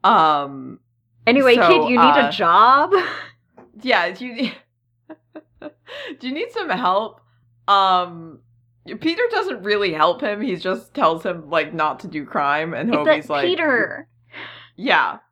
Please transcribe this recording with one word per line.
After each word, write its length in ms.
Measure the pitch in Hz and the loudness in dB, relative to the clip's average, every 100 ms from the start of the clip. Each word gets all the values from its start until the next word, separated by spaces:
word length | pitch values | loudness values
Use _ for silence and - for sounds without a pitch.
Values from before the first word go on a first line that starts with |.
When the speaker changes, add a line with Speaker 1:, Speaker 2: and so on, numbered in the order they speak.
Speaker 1:
Um, 720 | 190 220 156 151 139 139 131 - _ _ _ _ - | 4 4 4 2 -2 -10 -14 -18 _ _ _ _ 2
Speaker 2:
Anyway, 300 | 254 262 240 | 4 6 6
Speaker 1:
so, 100 | 226 | 6
Speaker 2:
kid, 240 | 175 151 | 4 2
you 80 | 247 | 4
need 180 | 160 147 | 4 4
Speaker 1:
uh, 120 | 143 | 0
Speaker 2:
a 40 | |
job? 600 | - 175 180 226 262 330 381 | 0 2 6 6 4 2 0
<laughs> 40 | 349 - - _ _ - _ - | -2 -10 -16 _ _ -20 _ -12
Speaker 1:
Yeah, 280 | 254 208 175 | -2 0 0
do 140 | 185 247 | -6 -12
you 80 | |
need, 200 | 226 240 - _ _ _ _ _ 320 _ 311 _ _ | -6 -6 -8 _ _ _ _ _ -20 _ -20 _ _
<laughs> 0 | 302 _ - 571 523 277 | -20 _ -20 -16 -14 -12
do 80 | 247 | -10
you 40 | |
need 160 | 285 480 | -8 -8
some 160 | 466 339 | -8 -6
help? 500 | 262 208 190 220 _ _ _ _ _ - | -4 -2 -2 -4 _ _ _ _ _ 0
Um, 720 | 196 190 185 180 170 165 143 _ _ _ _ - - | 2 4 2 0 -10 -18 -20 _ _ _ _ -16 -6
Peter 220 | 320 339 480 | -4 -2 -2
doesn't 320 | 440 370 233 | -2 -4 -6
really 300 | 190 208 196 | -4 -2 -2
help 280 | 156 160 175 | 2 2 2
him. 200 | 202 208 | -4 -4
He 160 | 247 175 | -6 -6
just 380 | 185 185 - | -6 -6 -8
tells 300 | - 170 165 | 0 0 0
him, 240 | 185 170 151 | -6 -8 -4
like, 220 | 165 147 | -4 -4
not 260 | 165 151 - | -2 -4 -4
to 80 | 185 | -10
do 160 | 151 | -10
crime, 500 | 139 156 143 147 165 | -6 -4 -2 -2 -4
and 160 | 160 180 | -4 -2
Speaker 2:
But 160 | 294 302 | 0 2
Speaker 1:
Hobie's 220 | 302 - | 2 0
like, 140 | 294 349 | -2 0
Speaker 2:
Peter. 600 | 359 320 240 202 - - _ _ - - - - - | 0 0 0 -2 -6 -16 _ _ -20 -18 -20 -20 -10
Speaker 1:
Yeah. 420 | 240 170 104 - _ | 0 2 2 -4 _